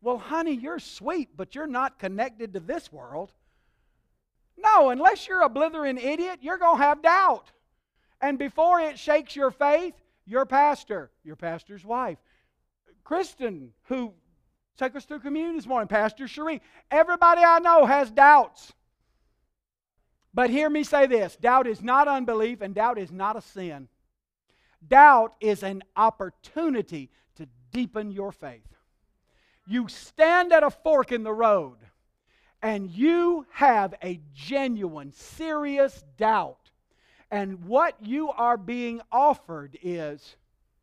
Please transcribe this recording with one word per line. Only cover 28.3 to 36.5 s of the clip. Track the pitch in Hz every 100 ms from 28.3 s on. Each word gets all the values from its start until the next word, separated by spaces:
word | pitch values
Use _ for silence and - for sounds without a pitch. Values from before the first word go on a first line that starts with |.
faith. | - 143 117 - _ _ _ _ _ _ _ _ _ 180
You | 247 214
stand | - - - 320 359 359
at | 320
a | 285
fork | - 320 285 247
in | 240
the | 220
road | 220 226 196 135 117 113 _ _ _ _ _ _ _
and | 220 202 190
you | 180 302 339 349 330 -
have | - 277 220 190 -
a | 180 175 147
genuine, | 139 151 277 262 220 175 151 139
serious | - - - 320 302 285 277 269 - _ -
doubt. | 220 208 143